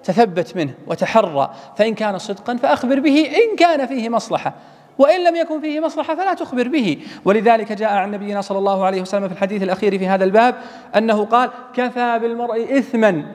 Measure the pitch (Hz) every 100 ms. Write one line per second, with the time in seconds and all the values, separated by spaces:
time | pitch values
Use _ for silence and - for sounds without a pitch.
0 | - 180 233 175 165 180 147 - - 165
1 | 180 226 180 143 135 - - - 220 214
2 | 214 190 - 196 - 240 277 294 240 277
3 | 294 285 294 311 466 403 339 302 262 262
4 | 226 233 - 165 143 - - - _ -
5 | 277 359 349 330 330 311 302 294 320 302
6 | 285 311 381 349 330 247 247 311 208 139
7 | - - 175 214 214 226 214 208 220 202
8 | 196 208 202 202 196 196 196 196 190 190
9 | 185 202 196 180 196 208 190 190 208 190
10 | 185 190 190 208 247 247 - - - 202
11 | 226 214 214 233 247 - - - 247 247
12 | 240 233 233 233 240 226 233 269 220 233
13 | 220 170 -